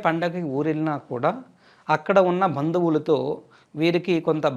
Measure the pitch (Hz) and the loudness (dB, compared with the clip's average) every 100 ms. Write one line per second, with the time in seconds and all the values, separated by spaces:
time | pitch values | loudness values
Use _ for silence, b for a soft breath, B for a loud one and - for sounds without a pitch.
0 | 170 165 175 180 160 135 156 151 156 147 | 0 0 -2 -4 -4 -2 -2 -2 -2 -4
1 | - 120 143 247 - b b b - 156 | -6 -2 -2 -4 -14 b b b -2 -2
2 | - 196 180 180 190 139 156 175 170 151 | 4 4 4 2 0 0 -2 0 2 0
3 | 151 139 135 - - b b 147 165 170 | 2 0 0 -6 -12 b b -2 0 0
4 | 180 165 160 156 151 | 0 0 0 0 0